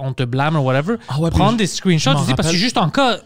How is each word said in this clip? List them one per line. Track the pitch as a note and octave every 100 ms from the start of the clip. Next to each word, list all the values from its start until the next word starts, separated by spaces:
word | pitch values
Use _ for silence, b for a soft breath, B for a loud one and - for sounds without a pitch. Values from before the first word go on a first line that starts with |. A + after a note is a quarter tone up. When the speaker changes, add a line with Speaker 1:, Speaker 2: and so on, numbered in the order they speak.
Speaker 1:
on | C3
te | B2
blâme | B2 B2+ D3 D#3+
ou |
whatever. | C3 C3 D#3+ A#3 -
Speaker 2:
Ah | C3+
ouais, | E3
puis | E3
Speaker 1:
Prendre | G3
Speaker 2:
je, | A#3
Speaker 1:
des | F#3+
screenshots, | - F#3+ D#3+ C4
Speaker 2:
je | C4
m'en |
Speaker 1:
je | G3+
dis, |
parce | C3+ D#3
que |
Speaker 2:
rappelle. | F3
Speaker 1:
juste | A#3 -
en | E3+
cas, | C#4 C4 F#3